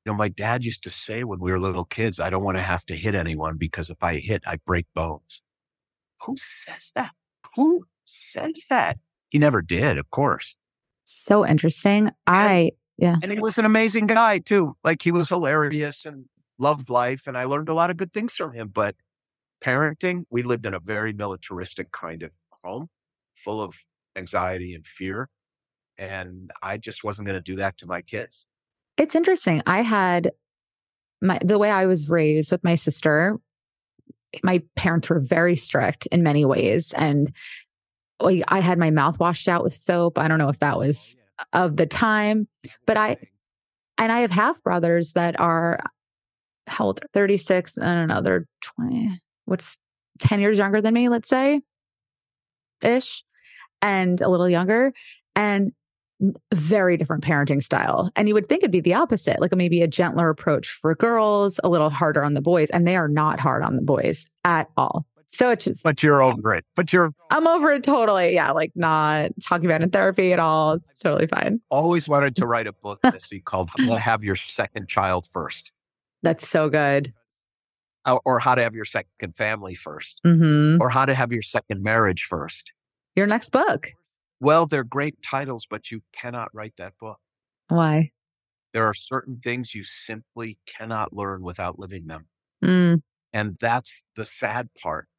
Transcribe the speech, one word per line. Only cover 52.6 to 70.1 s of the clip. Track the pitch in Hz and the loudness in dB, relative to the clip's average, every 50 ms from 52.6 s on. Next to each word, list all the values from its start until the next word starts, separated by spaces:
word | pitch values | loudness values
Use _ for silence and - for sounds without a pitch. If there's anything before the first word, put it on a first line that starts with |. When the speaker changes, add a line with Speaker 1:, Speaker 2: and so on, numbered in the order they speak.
| _ _ _ _ | _ _ _ _
Speaker 2:
ish, | - 220 240 262 262 - - - - _ _ _ _ _ - - - - _ _ | 0 2 2 2 0 -4 -10 -18 -20 _ _ _ _ _ -20 -20 -20 -20 _ _
and | - 208 196 190 185 180 180 175 | 0 0 2 2 2 2 2 2
a | - 185 | 2 2
little | 180 175 180 180 | 2 4 4 4
younger, | 175 170 180 185 214 233 254 277 254 - - - - _ _ _ - | 2 2 2 2 2 2 2 0 -2 -4 -12 -20 -20 _ _ _ -4
and | 196 208 208 202 196 196 196 - _ _ _ _ _ _ _ _ - | -2 0 0 0 0 0 -2 -4 _ _ _ _ _ _ _ _ -2
n-, | 190 196 - - _ _ 214 | -2 -2 -2 -4 _ _ -2
very | 165 147 156 214 208 190 180 175 | -2 0 2 2 4 4 4 2
different | 160 160 - 165 151 - | 2 0 -2 -4 -2 0
parenting | 156 160 143 143 143 143 139 | 0 2 2 2 2 2 0
style. | 139 - - - - - - - - 180 - | 0 0 0 0 2 2 2 0 0 0 0
And | - 214 208 | 2 2 4
you | 208 | 4
would | 214 185 | 2 2
think | - 294 370 392 | 2 2 2 2
it'd | 262 | 2
be | 175 185 | 2 2
the | 151 175 175 | 4 4 4
opposite, | 240 339 - 233 196 - - 127 - | 4 2 2 0 0 0 0 0 0
like, | - 180 - | 0 0 2
maybe | 185 180 170 170 175 | 2 2 2 4 4
a | 170 | 2
gentler | 165 - - 175 170 - 165 170 160 | 2 2 2 0 2 2 2 2 2
approach | 156 - - 170 147 131 - - | 0 0 0 0 0 0 -2 -6
for | - - - 156 160 | -8 -4 -2 0 0
girls, | - - 233 233 226 214 214 208 202 202 202 180 - - | 2 2 2 4 4 4 4 4 4 2 0 0 0 0
a | |
little | 180 170 165 151 156 | 2 4 4 2 2
harder | 147 135 175 156 151 156 143 | 2 2 0 2 2 2 0
on | 147 147 | 0 0
the | 139 | 0
boys. | 147 165 175 170 151 147 | 2 2 2 4 2 2
And | - 175 170 | 2 2 4
they | 175 185 | 4 2
are | 185 165 147 | 2 0 2
not | 147 151 151 156 - - | 2 2 2 2 0 0
hard | - 147 131 135 - | 0 0 0 0 0
on | - - | 0 0
the | 127 | 0
boys | - 139 139 - - - - - - - _ _ - | 0 2 2 2 2 0 -2 -4 -8 -14 _ _ 0
at | 180 170 160 143 - _ | 0 2 0 0 -4 _
all. | - 131 - - 165 156 - _ _ 156 _ - | -6 -4 -4 -4 -6 -8 -10 _ _ _ _ -2
So | - 247 247 | 0 2 2
it's | 233 - - | 2 0 -2
just | - 202 - - | -4 -6 -2 0
Speaker 1:
But | 165 147 - - | -2 0 4 4
you're | 147 143 139 | 6 6 6
over | 131 131 120 110 104 110 101 | 6 6 4 2 0 0 0
it. | 82 - _ _ | 0 -2 _ _
But | - 180 156 - | -2 0 2 4
you're | 185 175 160 143 - _ - | 4 4 2 0 -6 _ 0
Speaker 2:
I'm | - 302 320 | 0 2 4
over | 330 330 349 294 311 | 4 4 4 4 2
it | 285 277 - | 2 2 2
totally. | 277 285 262 226 214 202 185 180 170 175 | 2 2 2 4 2 2 2 2 2 2
Yeah. | 175 151 139 | 2 2 2
Like, | 139 - 160 151 - | 0 0 -2 -2 -2
not | 175 170 160 156 156 151 151 151 151 151 - - - - | 0 0 2 2 2 2 2 2 0 0 -2 -4 -8 -4
talking | - 180 175 160 | -2 -2 0 2
about | 175 160 160 | 2 2 2
it | 165 | 2
in | 185 | 2
therapy | 180 196 190 190 | 2 2 2 2